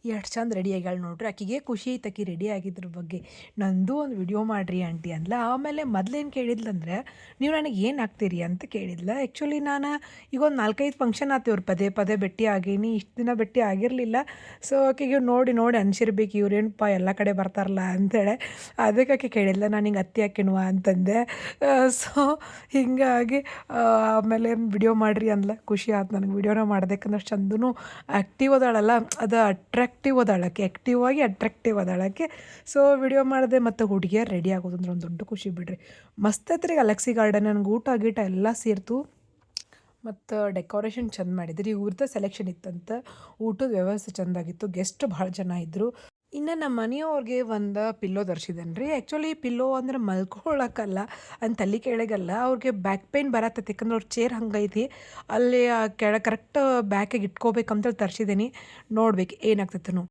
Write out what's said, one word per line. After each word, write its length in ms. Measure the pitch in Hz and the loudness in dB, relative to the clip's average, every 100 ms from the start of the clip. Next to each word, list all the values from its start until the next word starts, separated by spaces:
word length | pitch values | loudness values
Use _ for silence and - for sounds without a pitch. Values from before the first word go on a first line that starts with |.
ಎಷ್ಟ್ 240 | 240 214 190 | -6 -6 -6
ಚಂದ 240 | 233 233 | -6 -4
ರೆಡಿ 200 | 202 185 | -2 -2
ಆಗ್ಯಾಳ 240 | 190 180 180 | -2 -4 -6
ನೋಡ್ರಿ. 320 | 175 170 226 | -6 -6 -8
ಆಕಿಗೆ 300 | 196 196 254 | -6 -6 -6
ಖುಷಿ 360 | 285 220 - | -4 -6 -4
ಐತ್ 120 | 254 208 | -6 -8
ಆಕಿ 180 | 196 | -8
ರೆಡಿ 240 | 190 170 202 | -8 -4 -4
ಆಗಿದ್ರ 380 | 202 190 175 180 | -6 -8 -12 -14
ಬಗ್ಗೆ. 640 | 170 170 180 - - - - | -12 -10 -12 -12 -20 -18 -4
"ನಂದು 380 | 196 185 190 277 | 0 2 2 0
ಒಂದು 200 | 294 220 | -4 -4
ವಿಡಿಯೋ 280 | 180 208 | -4 -2
ಮಾಡ್ರಿ 380 | 220 214 180 180 | -2 -2 -2 -4
ಆಂಟಿ" 300 | 180 165 170 | -4 -6 -8
ಅಂದ್ಲ. 200 | 160 165 240 | -8 -4 -2
ಆಮೇಲೆ 420 | 233 254 294 294 | 0 -2 -2 -4
ಮೊದ್ಲೇನ್ 500 | 294 196 190 285 294 | -2 -2 -2 -4 -6
ಕೇಳಿದ್ಲಂದ್ರೆ, 920 | 269 240 240 226 190 160 185 269 - - - | -4 -2 -2 -4 -6 -4 -6 -8 -18 -20 -4
"ನೀವು 140 | 277 | 0
ನನಗೆ 180 | 311 302 | 0 -2
ಏನ್ 260 | 208 208 285 | 0 0 0
ಹಾಕ್ತೀರಿ?" 440 | 220 - 202 175 | -4 -2 -2 -2
ಅಂತ 220 | 170 180 | -4 -6
ಕೇಳಿದ್ಲ. 460 | - 214 190 175 175 247 | -6 -8 -8 -6 -4 -4
Actually 340 | 262 - 294 294 | -4 -4 -4 -2
ನಾನು 420 | 285 285 285 294 - - - | -2 -2 -2 -6 -8 -20 -8
ಈಗ 100 | 262 | 0
ಒಂದ್ 140 | 302 277 | 2 2
ನಾಲ್ಕೈದು 420 | 214 220 285 - | 0 0 -2 0
ಫಂಕ್ಷನ್ 320 | 247 214 277 | -2 0 0
ಆತು 200 | 269 254 | 0 2
ಇವ್ರು 120 | 208 | -2
ಪದೇ 260 | 185 185 202 | 0 0 0
ಪದೇ 280 | 196 196 214 | 0 0 0
ಭೇಟಿ 280 | 196 - | -2 0
ಆಗೀನಿ, 500 | 220 196 185 196 220 | 0 0 0 -2 0
ಇಷ್ಟ್ 220 | 220 - - | -2 -6 -4
ದಿನ 120 | 240 | -2
ಭೇಟಿ 260 | 240 220 254 | 0 0 2
ಆಗಿರ್ಲಿಲ್ಲ. 560 | 220 190 233 254 233 233 294 - - - - | 2 2 0 -2 -2 -2 -2 -10 -20 -16 -2
So 60 | 269 269 | 2 4
ಆಕಿಗೆ 300 | 262 277 277 | 2 2 2
ನೋಡಿ 340 | 247 247 254 | 4 4 4
ನೋಡಿ 260 | 233 233 240 | 4 4 4
ಅನ್ಸಿರ್ಬೇಕು, 600 | 196 196 226 202 214 208 | 2 2 2 2 0 2
"ಇವ್ರೇನಪ್ಪ 440 | 202 208 214 202 | 2 2 0 0
ಎಲ್ಲ 300 | 208 190 185 | 0 2 0
ಕಡೆ 200 | 190 202 | 0 0
ಬರ್ತಾರಲ್ಲ" 480 | 196 190 190 190 190 | 0 -2 -2 -2 -2
ಅಂತೇಳಿ. 580 | 185 185 196 220 196 247 - - - - | -2 0 2 2 2 0 -6 -14 -14 0
ಅದಕ್ಕೆ 340 | 220 214 262 | 2 4 4
ಆಕಿ 160 | 269 247 | 2 0
ಕೇಳಿದ್ಲ, 380 | 226 196 190 208 | 0 2 2 2
"ನಾನು 160 | 208 | 2
ಹಿಂಗೆ 140 | 208 202 | 0 0
ಅತ್ತಿ 240 | 185 - | -2 0
ಹಾಕಿನ್ವ?" 360 | 208 202 196 190 190 | -2 2 2 2 2
ಅಂತಂದೆ. 560 | 190 185 185 185 220 240 - - - | 2 2 2 4 2 0 -4 -10 -2
ಆ, 240 | 277 269 254 | 4 6 4
so 560 | 254 - - 277 302 - - - | 2 -2 2 2 2 -4 -20 -2
ಹಿಂಗಾಗಿ, 680 | 277 254 254 269 247 240 269 277 - - | 0 2 2 4 4 2 0 -2 -14 -8
ಆ, 80 | 240 233 220 220 220 | 2 4 6 6 2
ಆಮೇಲೆ 380 | 220 226 226 | 2 2 2
"ವಿಡಿಯೋ 400 | 233 226 202 226 | 0 0 2 4
ಮಾಡ್ರಿ" 360 | 220 214 208 220 | 4 4 4 2
ಅಂದ್ಲ. 200 | 208 196 220 | 2 0 -4
ಖುಷಿ 280 | - 208 - | -2 -2 0
ಆತ್ 200 | 208 190 | 0 0
ನನಗೆ 220 | 202 196 | -2 -2
ವಿಡಿಯೋನ 280 | 196 202 214 | 0 2 2
ಮಾಡ್ಬೇಕಂದ್ರೆ. 540 | 214 202 185 202 208 208 | 2 2 2 -2 -2 -4
ಅಷ್ಟ್ 120 | - | -2
ಚಂದನು 480 | 208 196 220 254 247 - - - | -2 0 2 0 -2 -8 -18 -4
ಆ್ಯಕ್ಟಿವ್ 460 | 208 196 _ 269 | -2 -2 _ 4
ಅದಾಳಲ್ಲ, 360 | 269 254 226 208 233 233 - | 6 6 4 4 4 2 -4
ಅದು 280 | 226 226 214 | 0 4 4
ಅಟ್ರಾಕ್ಟಿವ್ 440 | 190 _ - 247 - 277 262 | 2 _ 0 0 0 2 4
ಅದಾಳ 240 | 226 190 175 | 4 2 0
ಆಕಿ. 160 | 165 | 0
ಆ್ಯಕ್ಟಿವ್ 420 | 196 - - 247 | -4 -2 0 2
ಆಗಿ 160 | 247 277 | 4 4
ಅಟ್ರಾಕ್ಟಿವ್ 580 | 262 190 220 - - 208 | 2 2 -4 -2 0 0
ಅದಾಳ 240 | 180 180 | 0 0
ಆಕಿ. 180 | 190 196 320 - - - - | -2 -2 -6 -6 -20 -20 -2
So 280 | 285 277 277 | 4 6 6
ವಿಡಿಯೋ 240 | 262 269 | 4 4
ಮಾಡಿದೆ. 340 | 262 262 262 254 | 4 2 4 4
ಮತ್ತು 280 | 233 - 220 | 2 2 2
ಹುಡುಗಿಯರು 440 | 196 180 208 233 | 2 2 0 0
ರೆಡಿ 200 | 185 175 | 0 0
ಆಗೋದಂದ್ರೆ 420 | 190 180 180 180 | 0 -2 -6 -4
ಒಂದ್ 100 | 175 | -4
ದೊಡ್ಡ 200 | 165 170 | -6 -8
ಖುಷಿ 280 | 202 208 202 | -8 -8 -6
ಬಿಡ್ರಿ. 280 | 175 175 185 - - - - | -8 -8 -10 -14 -20 -20 -2
ಮಸ್ತ್ 340 | 202 208 - | 0 0 -2
ಐತ್ರಿ 220 | 339 - | -2 2
ಗ್ಯಾಲಕ್ಸಿ 380 | 320 233 208 - | 4 4 4 0
ಗಾರ್ಡನ್. 300 | 226 214 208 | 2 4 4
ನನ್ಗೆ 280 | 208 208 196 | 2 2 2
ಊಟ 180 | 226 226 247 | 0 2 2
ಗೀಟ 220 | 220 214 | 0 0
ಎಲ್ಲ 280 | 196 185 208 | -2 0 0
ಸೇರ್ತು. 540 | 226 226 196 190 247 294 _ _ _ _ - - - _ _ | 0 0 -2 -2 -4 -4 _ _ _ _ -14 -14 -20 _ _
ಮತ್ತು 440 | 226 196 _ 214 208 | -14 -14 _ -2 -2
ಡೆಕೋರೇಷನ್ 600 | 185 170 208 220 220 240 | -4 -4 -4 -4 -6 -8
ಚಂದ 260 | - 180 185 | -6 -6 -4
ಮಾಡಿದ್ರಿ. 340 | 170 160 202 | -6 -6 -4
ಇವ್ರದ್ದ 300 | 208 202 185 269 | -2 -4 -4 -4
ಸೆಲೆಕ್ಷನ್ 420 | 226 202 196 185 | -4 -6 -6 -8
ಇತ್ತಂತ. 440 | 175 - 175 - 226 262 - - _ | -8 -12 -14 -10 -10 -10 -20 -20 _
ಊಟದ 300 | 220 208 262 | -6 -2 -2
ವ್ಯವಸ್ಥೆ 420 | 208 185 208 196 | 0 0 -2 -6
ಚಂದಾಗಿತ್ತು. 560 | 190 180 180 170 175 214 | -8 -4 -4 -6 -8 -8
ಗೆಸ್ಟ್ 360 | 180 185 - | -4 -6 -4
ಭಾಳ 240 | 277 160 190 | -4 -2 -4
ಜನ 220 | 185 185 | -4 -4
ಇದ್ರು. 600 | 175 165 170 226 240 - _ _ | -4 -6 -4 -4 -4 -20 _ _
ಇನ್ನು 260 | 285 294 330 | -8 -6 -4
ನಮ್ಮ 220 | 302 240 | -2 -2
ಮನೆಯವ್ರಿಗೆ 600 | 226 269 320 302 233 247 | -2 -4 -2 -4 -2 -4
ಒಂದು 580 | 240 214 202 202 220 220 | -2 -2 -4 -2 -4 -4
ಪಿಲ್ಲೋ 240 | 196 190 | -4 -4
ತರಿಸಿದ್ದೇನೆ 500 | 202 170 - 170 170 | -4 -6 -6 -10 -8
ರೀ. 120 | 165 277 | -6 -4
Actually 480 | 294 - 302 311 | -4 -4 -4 -4
ಪಿಲ್ಲೋ 380 | 311 254 240 262 | -4 -4 -2 0
ಅಂದ್ರೆ 260 | 262 254 269 | 0 -2 -2
ಮಲ್ಕೊಳಕ್ಕಲ್ಲ, 1000 | 214 185 185 208 - 294 240 233 214 190 208 - - - | -2 -2 -4 -6 -4 -2 -2 -4 -4 -4 -6 -12 -20 -6
ಅಂತ 160 | 226 226 | -4 -2
ತಲೆ 200 | 196 214 | -2 -2
ಕೆಳಗಲ್ಲ. 520 | 262 233 220 208 175 202 | -2 -2 -2 -2 -2 -2
ಅವ್ರಿಗೆ 300 | 247 254 262 | 0 0 -2
ಬ್ಯಾಕ್ 420 | 208 190 196 - | -2 -2 -4 -2
ಪೇನ್ 200 | 277 277 | -2 0
ಬರತ್ತೈತಿ, 400 | 240 226 226 214 | 0 0 -4 -8
ಯಾಕಂದ್ರೆ 220 | 208 226 | -6 -2
ಅವ್ರ 100 | 226 220 | -2 -4
ಚೇರ್ 240 | - 233 | -2 -2
ಹಂಗೈತಿ. 580 | 240 220 208 208 208 262 - - - - | -2 -4 -2 -2 -2 -4 -6 -20 -20 -4
ಅಲ್ಲಿ 360 | 220 247 247 240 | 2 4 4 4
ಆ 200 | 233 220 | 2 0
ಕೆಳ 320 | - 214 214 | 0 0 2
ಕರೆಕ್ಟ್ 640 | 220 220 - 294 269 254 | 0 -2 -2 2 4 2
ಬ್ಯಾಕಿಗೆ 420 | 214 196 208 247 | 2 0 0 -2
ಇಟ್ಕೋಬೇಕಂತೇಳಿ 720 | 196 - 233 226 226 208 220 | -4 0 0 2 0 0 0
ತರಿಸಿದ್ದೀನಿ. 580 | 196 196 - 214 202 233 - - - - | 0 -4 -2 0 0 -2 -6 -20 -20 -4
ನೋಡ್ಬೇಕು 540 | 220 226 196 185 - 214 | 2 4 4 0 -2 2
ಏನಾಗ್ತೈತೇನೋ. 600 | 208 190 185 - 180 180 | 2 0 -6 -4 -6 -6